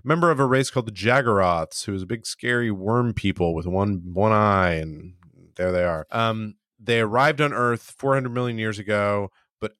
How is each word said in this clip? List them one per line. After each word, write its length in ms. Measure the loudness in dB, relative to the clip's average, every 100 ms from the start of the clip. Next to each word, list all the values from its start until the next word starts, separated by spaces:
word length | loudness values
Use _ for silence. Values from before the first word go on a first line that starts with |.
member 260 | -2 2 4
of 80 | 4
a 60 | 4
race 240 | 2 2
called 160 | -2 -4
the 60 |
Jaggeroths, 920 | -2 2 2 4 4 4 2 -2 -6 -6
who 80 |
is 80 | -6
a 40 | -6
big 200 | -8 -8
scary 440 | -8 -2 0 0
worm 440 | -2 0 2 2
people 400 | 0 -2 0 0
with 120 | 0 -2
one, 360 | 0 0 -2 -4
one 200 | 0 2
eye, 400 | 4 4 4 2
and 400 | 0 -4 -10 -18 -20 -20 _ -20 -4
there 160 | -2
they 100 | 0
are. 220 | 0 -2 -6
Um, 460 | -2 -2 -2 -8 -14 _ _
they 180 | -2 0
arrived 420 | 2 2 2 2
on 100 | -2
Earth 420 | 0 0 -2 -6 -6
four 160 | 0
hundred 160 | 0 0
million 260 | -4 -4 -4
years 220 | -4 -6
ago, 520 | -2 0 0 0 -4 -10 _ _
but 120 | -10 -8